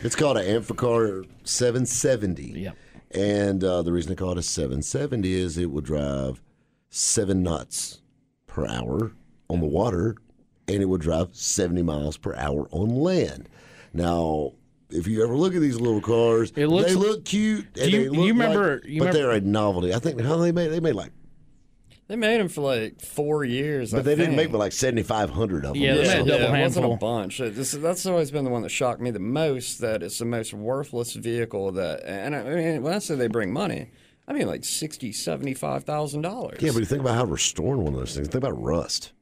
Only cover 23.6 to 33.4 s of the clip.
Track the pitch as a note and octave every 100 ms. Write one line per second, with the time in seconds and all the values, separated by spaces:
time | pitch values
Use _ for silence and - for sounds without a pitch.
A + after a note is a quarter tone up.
23.6 | D3 C#3+ A2+ A2 C3 D3+ E3 D3 D#3+ A2
24.6 | G2+ - C3 A#2 G2 A2 F#2+ C#2 A2 E2+
25.6 | C#2 C#3 C#3 C#3+ - D#3+ C#3 C#3 A#2+ C#3
26.6 | C3+ C3+ B2 A#2 A2 A#2 F#2+ - A#2+ G#2
27.6 | C3+ D3 D#3+ F3 F#3 F3 D3 D3 C3 A#2+
28.6 | F#2 - B2+ A#2 B2 G#2 G2+ C#3 D#3+ C3
29.6 | A#2+ - A#2+ A2 F2 - A#2 A#2+ A2 G#2
30.6 | G#2+ C3+ C#3+ A#2+ A#2+ A2 A2+ A#2+ A2+ G2+
31.6 | G2 F#2 F2 C#2 C2+ G2 A2 D3 A2+ E3+
32.6 | E3 D#3 C3+ G3+ - C#3+ A#2+ A2+